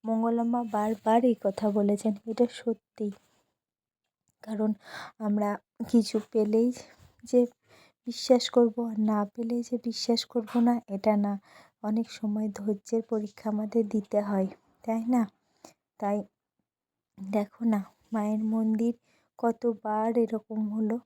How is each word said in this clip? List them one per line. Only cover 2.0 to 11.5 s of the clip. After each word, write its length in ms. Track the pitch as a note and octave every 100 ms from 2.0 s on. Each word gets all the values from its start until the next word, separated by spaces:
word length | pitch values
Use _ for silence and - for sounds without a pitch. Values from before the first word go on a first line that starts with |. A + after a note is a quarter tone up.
| A3 G3+ -
এটা 200 | A3 A#3+
সত্যি। 600 | - - A3+ _ - G#3+ G3 _ _ _ _ _ _ _ _ _ _ _ _
কারণ 300 | A3 G#3+ G#3+ G#3+ - - - _
আমরা 400 | G#3+ G#3 G#3 G#3 _ _ A#3
কিছু 320 | A#3 G#3 G#3+ -
পেলেই 400 | A3+ G#3+ A3 A#3+ B3 - _ - _
যে 220 | - B3 A#3+ _ _ - _ _ -
বিশ্বাস 440 | A#3 - B3 -
করব, 340 | B3+ A#3 A3
আর 160 | A#3 A3
না 240 | G#3+ G#3+
পেলে 380 | G#3 - A#3 A#3+
যে 160 | A#3 B3
বিশ্বাস 400 | A#3+ A3 - A#3
করব 340 | - B3 G#3+ A#3+
না, 200 | A#3 A#3+ -
এটা 280 | G3 G#3+ G#3
না। 240 | G3+ G3+ _